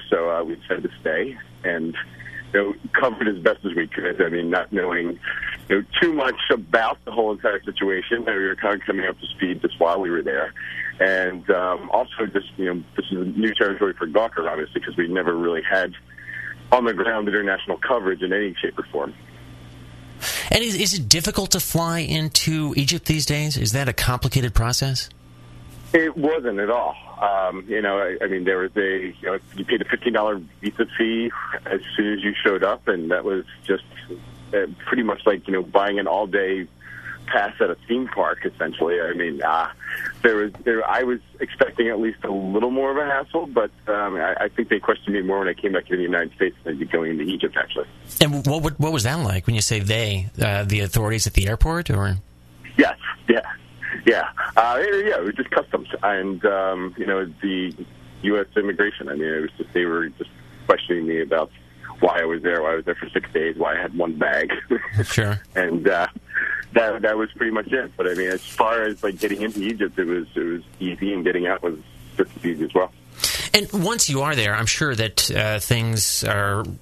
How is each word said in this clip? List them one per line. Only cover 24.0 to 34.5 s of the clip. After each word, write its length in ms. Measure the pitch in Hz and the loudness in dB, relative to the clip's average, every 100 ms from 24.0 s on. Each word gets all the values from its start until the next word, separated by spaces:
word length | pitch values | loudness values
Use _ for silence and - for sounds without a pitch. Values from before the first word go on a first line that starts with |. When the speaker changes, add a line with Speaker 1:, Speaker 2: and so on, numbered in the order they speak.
| - 123 131 135 123 | 2 2 2 2 2
Speaker 2:
process? 540 | - 113 123 135 131 - - - - - - - - - | 2 2 2 0 -2 -4 -12 -20 -20 -20 -20 -18 -18 0
Speaker 1:
It 240 | 165 160 165 | 2 2 2
wasn't 440 | 151 160 120 101 | 0 2 0 0
at 100 | 104 | 0
all. 240 | 120 76 69 - - | 0 0 -4 -12 -2
Um, 440 | 104 95 92 92 98 | 0 2 0 -2 -4
you 160 | 107 | -2
know, 160 | 101 98 | 0 0
I, 180 | 92 90 | 0 -2
I 60 | 104 | -2
mean, 160 | 92 | 0
there 140 | 90 92 | 0 0
was 180 | 92 104 | 0 0
a, 300 | 98 95 92 | 0 0 -4
you 80 | 85 | -8
know, 160 | 92 95 - 95 | -6 -6 -6 -10
you 80 | |
paid 180 | - 120 | -2 -2
a 20 | |
fifteen 280 | - 117 123 | 0 -2 0
dollar 280 | 113 107 101 82 - | 2 2 0 -6 -8
visa 260 | 104 - 110 - | -6 -2 -2 0
fee 360 | 113 113 117 - - - - | 0 0 -2 -4 -8 -8 -4
as 140 | 98 - - | -4 -2 0
soon 160 | 104 101 | 0 0
as 60 | |
you 120 | 104 101 | -2 0
showed 220 | 110 95 | 2 2
up, 240 | 95 117 - | 2 2 0
and 240 | 92 80 | -2 0
that 140 | 90 | 0
was 200 | 87 95 - - | 0 -2 -4 -8
just, 180 | - 95 - - - 87 - - - | -2 -2 -2 -18 -14 -14 -14 -20 -4